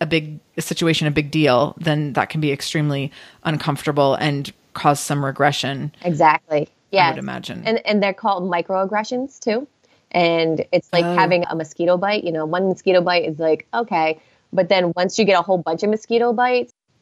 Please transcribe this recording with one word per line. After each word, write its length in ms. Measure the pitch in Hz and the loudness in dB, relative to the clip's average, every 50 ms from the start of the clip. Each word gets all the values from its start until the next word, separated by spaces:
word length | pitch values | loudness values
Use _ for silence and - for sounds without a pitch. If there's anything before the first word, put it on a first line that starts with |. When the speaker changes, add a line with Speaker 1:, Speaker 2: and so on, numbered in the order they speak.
Speaker 1:
a 60 | 165 | -4
big, 320 | 151 165 160 156 156 151 147 _ _ - | 0 0 -2 -2 -4 -12 -16 _ _ -10
a 40 | - 165 | -8 -6
situation 420 | - - - 175 165 156 - 156 | -6 -4 0 0 0 2 2 0
a 40 | 151 | 0
big 180 | 143 156 147 139 | 0 0 -2 -2
deal, 460 | 143 156 156 143 123 123 139 147 - | 0 2 4 4 4 4 2 0 -2
then 360 | - - 165 151 151 151 147 123 | -4 -2 -2 0 0 -2 -2 -2
that 160 | 147 104 - | -2 -2 -2
can 120 | - 160 | -2 -2
be 100 | 151 147 | -2 -2
extremely 600 | 139 139 - - - 165 151 147 143 139 135 131 - - - - - _ - | -2 -4 -6 -6 -4 -2 -2 0 -2 -4 -6 -8 -10 -14 -20 -20 -16 _ -6
uncomfortable 720 | 165 156 147 - 151 143 - - 156 143 147 139 135 135 | -4 -4 -4 -2 -4 -4 -4 -4 -2 2 2 4 2 2
and 360 | - - 151 143 139 143 - - _ _ _ - | 2 0 -2 -2 -4 -6 -10 -14 _ _ _ -8
cause 260 | - - 151 143 143 | -2 2 2 2 2
some 240 | - - 151 143 143 | 0 -4 -2 -2 -2
regression. 680 | 135 135 - 143 147 143 - - 131 139 135 143 151 - - - | -2 0 2 2 2 2 0 -4 -4 -4 -4 -6 -8 -8 -6 -4
Speaker 2:
Exactly. 580 | 180 165 147 165 156 151 160 _ - 156 147 151 | -2 2 4 6 6 6 4 _ -2 -2 -2 -2
Speaker 1:
I 40 | - _ _ _ - | -4 _ _ _ -2
Speaker 2:
Yes. 220 | - 190 180 165 160 | 0 2 2 2 0
Speaker 1:
would 40 | 139 | -2
imagine. 420 | 135 131 127 127 - - - 180 170 | -6 -8 -8 -10 -10 -10 -10 -6 -4
Speaker 2:
And, 160 | 226 226 226 - | -2 -2 -2 -2
and 160 | - 214 208 | 0 0 0
they're 120 | 196 196 190 | 0 -2 -2
called 360 | - - 220 196 180 180 190 | -2 -2 -2 -2 -2 -2 -2
microaggressions 880 | 175 170 170 - 190 190 196 190 208 208 220 214 254 247 262 277 _ - | -2 -2 -2 -2 -2 -2 -2 -2 -2 -4 -4 -4 -6 -6 -6 -8 _ -8
too. 280 | - 240 208 233 285 - _ _ _ _ _ _ _ _ | -4 -4 -2 -4 -4 -8 _ _ _ _ _ _ _ _
And 540 | - 175 175 170 170 165 165 160 160 147 - - | 0 2 2 2 2 2 0 0 0 -2 -4 -2
it's 200 | - 175 - - | -2 -2 -2 0
like 140 | - 175 170 | 0 0 0
Speaker 1:
Oh. 80 | 175 175 | 2 2
Speaker 2:
having 300 | 185 190 175 180 175 175 - | 2 2 2 2 0 0 -2
a 60 | - | -6
mosquito 420 | 160 160 151 - - 170 175 180 | -8 -8 -8 -6 -2 0 0 2
bite. 260 | 180 190 196 208 214 - | 2 0 -2 -2 -2 -4
You 80 | 175 | -4
know, 140 | 160 156 156 | -4 -4 -4
one 220 | 156 170 180 190 | -4 -2 -2 0
mosquito 340 | 190 180 - - 190 185 180 | -2 -2 -2 0 2 4 4
bite 240 | 175 180 180 175 156 | 4 4 2 0 0
is 120 | 156 156 | -2 -4
like, 300 | 147 165 160 156 151 - - - | -2 0 0 0 0 -2 -6 -4
okay. 440 | 226 240 226 196 165 160 160 160 156 _ _ _ _ _ - | -4 -4 -2 0 0 0 0 -2 -4 _ _ _ _ _ -6
But 180 | - 185 185 170 | 0 0 2 4
then 220 | 196 185 180 175 170 | 4 4 4 2 2
once 240 | 180 180 190 - - | 0 -2 0 2 2
you 60 | 220 | 4
get 120 | 202 190 | 4 4
a 60 | 175 165 | 4 4
whole 140 | 196 190 180 | 2 0 0
bunch 240 | 160 165 160 170 - | 0 -2 -4 -2 0
of 60 | 208 | -2
mosquito 420 | 214 220 - - 233 233 240 247 233 | -2 -2 -2 0 0 2 2 2 2
bites, 380 | 233 247 254 254 247 240 - _ _ _ _ _ _ | 2 2 2 2 0 -2 -4 _ _ _ _ _ _